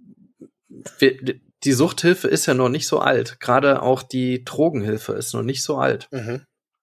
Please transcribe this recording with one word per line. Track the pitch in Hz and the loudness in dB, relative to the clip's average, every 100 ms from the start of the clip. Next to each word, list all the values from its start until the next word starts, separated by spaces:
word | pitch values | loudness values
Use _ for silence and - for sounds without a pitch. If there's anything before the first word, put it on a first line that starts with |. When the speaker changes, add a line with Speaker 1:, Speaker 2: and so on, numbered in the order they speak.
| _ - _ _ - _ _ - - - | _ -20 _ _ -20 _ _ -20 -12 2
Speaker 1:
wir, | 135 131 131 127 _ - | 2 2 -6 -8 _ -6
die | 139 | 0
Suchthilfe | 123 - - 170 180 135 | 2 2 2 2 2 2
ist | 156 - | 0 2
ja | 131 | 2
noch | 127 | 2
nicht | 147 - | 0 -2
so | 156 | 0
alt. | - 131 127 - | 2 2 -2 -6
Gerade | - 123 139 135 | 0 2 4 2
auch | 123 131 | 2 0
die | - 131 127 127 | -2 -4 -2 -4
Drogenhilfe | 123 - 175 143 104 107 - | -6 0 0 0 -4 -4 -6
ist | 104 117 | -8 -6
noch | 120 | -6
nicht | 117 131 | -4 -4
so | - 139 | -4 0
alt. | 135 117 - | 0 0 -6
Speaker 2:
Mhm. | 131 110 131 _ _ _ _ | -10 -8 -10 _ _ _ _